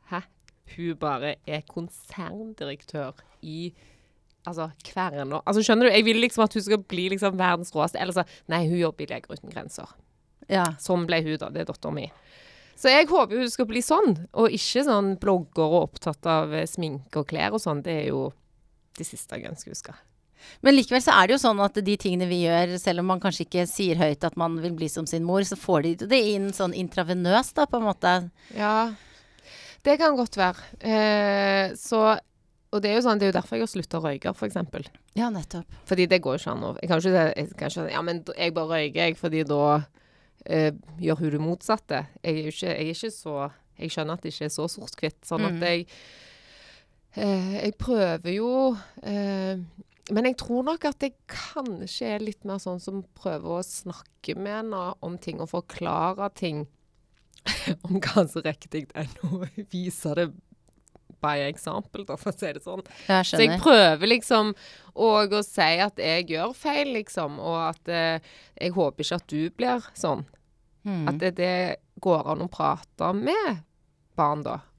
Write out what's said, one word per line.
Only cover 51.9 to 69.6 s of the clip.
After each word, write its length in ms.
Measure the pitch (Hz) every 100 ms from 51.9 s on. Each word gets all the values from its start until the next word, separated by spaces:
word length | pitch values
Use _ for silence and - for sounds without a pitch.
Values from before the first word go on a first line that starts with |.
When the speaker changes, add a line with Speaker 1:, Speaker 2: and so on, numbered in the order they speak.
| - 233
Speaker 1:
er 120 | 208
litt 240 | 220 202
mer 140 | 202 196
sånn 220 | 185 180
som 220 | 185 196 185
prøver 440 | _ 185 156 165 170
å 40 |
snakke 720 | 185 - 180 - - _ - 170
med 180 | 196
henne 400 | 214 220 196 180 -
om 180 | 165 175
ting 220 | - 156
og 100 | 160
forklare 800 | 175 - - 170 165 165 190 202
ting 320 | - 180 151 147 _ _ _ _ _ _ _ -
<laughs> 360 | - - 165
om 160 | 180 190
hva 260 | - 214 165
som 160 | 165
er 100 | 156
riktig 320 | 147 - 156 139
enn 160 | - 147 -
å 200 | 165 185 180 - 202
vise 420 | 180 180 - 160
det 140 | 151 170 - _ - _ _ _ _ _ -
by 160 | 147 147
example, 640 | 143 151 - - - -
da, 120 | 101 131
for 160 | 208
å 20 |
si 140 | - 180
det 140 | 143
sånn. 180 | - 185 - - -
Speaker 2:
Ja, 140 | 190
jeg 60 | 185
Speaker 1:
Så 120 | 214
jeg 100 | 226
Speaker 2:
skjønner. 120 | 175
Speaker 1:
prøver 460 | 311 240 180 156 202
liksom 380 | 233 - 226 214 202 - - -
også 500 | - 226 214 208 208
å 40 |
si 240 | 202 - 160 170
at 180 | 202 -
jeg 300 | 156 165 175
gjør 280 | 160 202
feil, 360 | 262 302 294 285
liksom, 420 | 233 208 - 151 147
og 200 | - 165
at, 260 | 160 160 -
eh, 300 | 170 165 160 - - - -
jeg 160 | 180
håper 300 | 180 147 -
ikke 140 | 147 175
at 60 | -
du 220 | 151 165
blir 360 | -